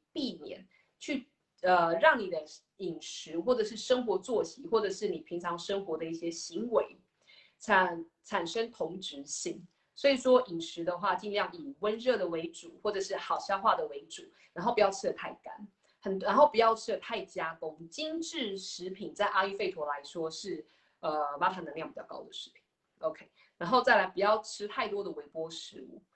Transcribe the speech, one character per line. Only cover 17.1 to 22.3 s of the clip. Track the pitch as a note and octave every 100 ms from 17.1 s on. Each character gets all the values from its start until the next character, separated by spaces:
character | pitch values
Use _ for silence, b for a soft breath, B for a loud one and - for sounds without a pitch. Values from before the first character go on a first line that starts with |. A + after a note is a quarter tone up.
| A3+
加 | F#3+ F#3 E3
工。 | E3 D#3 D#3 E3
精 | - D#4 E4
致 | D#4+ E4 A3 F#3+
食 | F#3 - F3+
品 | F#3+ G3+
在 | - G3+
阿 | G3 G3
育 | G3
吠 | G3
陀 | E3+ D3
来 | C#3+
说 | - F3 D#3+
是 | D#3+ G3+ E3 - b b b
呃， | E3+ D3+ D3 C#3+
vata | F3+ F#3+
能 | D#3+ D3+
量 | D#3
比 |
较 | - -
高 | -
的 | -